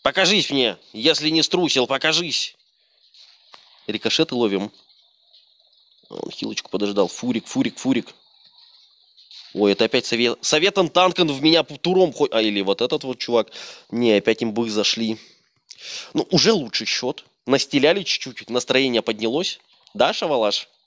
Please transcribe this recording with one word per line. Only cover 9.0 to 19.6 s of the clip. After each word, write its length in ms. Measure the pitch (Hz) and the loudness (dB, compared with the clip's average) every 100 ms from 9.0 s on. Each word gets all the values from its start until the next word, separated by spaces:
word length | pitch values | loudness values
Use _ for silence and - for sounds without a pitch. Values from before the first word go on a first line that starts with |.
| _ _ - - - | _ _ -20 -20 -12
Ой, 200 | - 101 | 0 2
это 120 | 98 110 | 4 2
опять 220 | 127 - | 0 0
совет, 320 | 117 120 - | 0 0 0
советом 460 | - 151 185 196 170 | 0 2 2 2 2
танкан 420 | 175 185 180 165 | 4 2 2 0
в 100 | 135 | 2
меня 200 | 156 165 | 4 4
п-, 140 | 156 147 | 2 -4
туром 340 | 170 185 180 | 0 4 2
хоть. 200 | - 143 | 2 0
А, 80 | 113 | 2
или 200 | 110 101 | 0 0
вот 200 | 95 98 | -2 -2
этот 220 | 123 151 | -2 -4
вот 160 | 135 123 | -6 -8
чувак. 320 | - 120 107 - - - _ | 0 0 0 -10 -18 -20 _
Не, 220 | 117 120 | 0 4
опять 280 | 104 113 110 | 4 2 0
имбы 280 | 117 104 117 | -2 -2 -2
зашли. 500 | 107 101 - 113 110 - - _ _ _ - - - - | 0 -2 -2 -4 -6 -12 -20 _ _ _ -20 -14 -14 -6
Ну, 140 | 151 - | -4 2
уже 220 | 180 - | 4 4
лучший 340 | 214 117 - 110 | 2 0 -6 -4
счет. 360 | - 127 - _ _ 127 | -4 -4 -8 _ _ 0
Настеляли 580 | 131 - 143 139 196 | 0 2 2 4 2
чуть-чуть, 460 | 180 - 131 113 107 | -2 -6 -8 -16 -4
настроение 520 | 123 - 131 135 117 | -4 0 0 2 0
поднялось. 580 | - 107 110 139 - - | -2 -4 -2 -2 -4 -8